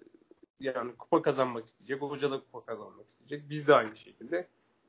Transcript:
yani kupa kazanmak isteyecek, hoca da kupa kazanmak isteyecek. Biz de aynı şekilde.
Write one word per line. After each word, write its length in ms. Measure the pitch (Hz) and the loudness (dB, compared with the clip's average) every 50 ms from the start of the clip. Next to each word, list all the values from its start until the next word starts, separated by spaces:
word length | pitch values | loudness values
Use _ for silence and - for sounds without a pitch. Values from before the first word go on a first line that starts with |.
| - - _ - _ _ - _ - _ _ - | -20 -20 _ -20 _ _ -20 _ -20 _ _ -8
yani 320 | 135 135 127 127 117 123 120 - | -6 -4 -4 -4 -6 -6 -8 -12
kupa 220 | - - 170 160 | -4 2 2 2
kazanmak 440 | 156 156 135 135 131 123 117 117 113 | 4 2 2 2 2 0 0 -6 -10
isteyecek, 360 | - - _ - - 135 135 | -12 -18 _ -8 -6 -6 -4
hoca 300 | 143 139 143 135 143 135 | -4 -6 -4 -2 -2 -2
da 80 | 135 131 | -2 -2
kupa 260 | - _ - 120 - | -8 _ -18 -16 -10
kazanmak 420 | 123 113 104 104 98 95 101 104 - | -10 -10 -10 -10 -14 -18 -20 -20 -20
isteyecek. 420 | - - - - 147 147 147 143 | -20 -20 -12 -10 -10 -10 -8 -8
Biz 180 | 151 151 143 147 | -8 -2 6 8
de 80 | 143 | 8
aynı 200 | 123 113 107 110 | 8 8 4 -6
şekilde. 520 | - - - - - 113 131 170 175 180 - _ _ _ _ _ _ _ | -12 -20 -20 -20 -16 -10 -6 -6 -6 -6 -8 _ _ _ _ _ _ _